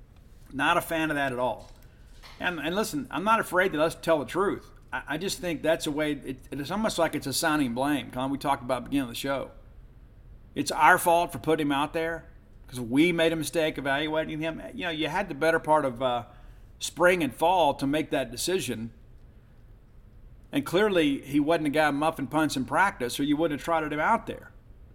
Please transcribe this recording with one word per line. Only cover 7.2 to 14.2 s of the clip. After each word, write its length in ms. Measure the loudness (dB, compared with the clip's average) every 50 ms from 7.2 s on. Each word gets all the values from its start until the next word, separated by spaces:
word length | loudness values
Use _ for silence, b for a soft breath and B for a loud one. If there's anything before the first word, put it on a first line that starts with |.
| -4 -4
assigning 460 | -4 0 0 2 2 2 0 0 0
blame, 380 | 0 0 0 0 -2 -4 -6
Colin, 180 | -6 -6 -4 -4
we 80 | -4 -4
talked 260 | 0 -2 -2 -2 0
about 140 | -2 -4 -4
at 60 | -2
the 60 | -2
beginning 200 | -2 -2 -2 -2
of 0 |
the 60 | -6
show. 360 | -8 -4 -4 -4 -4 -6 -8 -12 -18 -20 -20 -20 -20 -20 -20 -20 -20 -20 -20 -20 -20 -20 -20 -20 -20 -20 -10 -6
It's 180 | -4 -4 -4
our 260 | 0 6 8 8 8 8
fault 340 | 6 4 4 4 2 0
for 80 | -4 -4
putting 280 | 0 2 2 2 2 0
him 40 |
out 220 | 0 0 0 -2 -2
there 320 | -4 -4 -4 -4 -8 -10 -16 -20 -20 -20 -20 -20 -20 -20 -12
'cause 120 | -10 -8
we 320 | -6 0 4 4 4 6
made 200 | 4 4 2 2
a 40 | 2
mistake 420 | 0 -4 -2 -2 0 0 0 -2 -4
evaluating 640 | -2 -2 -2 0 -2 -2 -2 -2